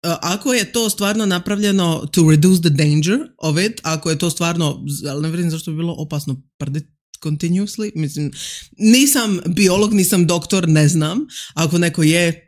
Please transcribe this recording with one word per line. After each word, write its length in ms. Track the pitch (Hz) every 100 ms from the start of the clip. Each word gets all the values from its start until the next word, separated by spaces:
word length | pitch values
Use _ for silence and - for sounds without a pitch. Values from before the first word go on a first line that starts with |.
ako 500 | 175 165 170 196 277
je 120 | 247 190
to 240 | 240 220
stvarno 360 | 202 202 214 208
napravljeno 800 | 180 180 202 208 196 175 160 139
to 220 | - 160
reduce 320 | 151 175 185
the 80 | 165
danger 480 | 139 151 151 156 240 311 _
of 200 | 160 151
it, 200 | 202 226
ako 260 | 160 160 160
je 80 | 151
to 120 | 160
stvarno, 460 | 151 170 170 156 - 143 143 147
ali 160 | 143
ne 80 | 160
vidim 220 | 165 170
zašto 200 | 160 165
bi 60 | 156
bilo 160 | 170
opasno 480 | - 151 147 143 135 _ _
prdit 280 | 143 143 - _ _ -
continuously, 720 | 156 151 170 180 202 - 214 -
mislim, 360 | 151 147 147 - - - -
nisam 680 | _ 214 247 277 277 226 185 -
biolog, 460 | 175 190 190 208
nisam 340 | 208 185 190 170
doktor, 400 | 175 - 196 175
ne 180 | 156 147
znam, 320 | 156 156 202 302 - -
ako 240 | - 165 175
neko 260 | 170 165
je 300 | 156 170 170 165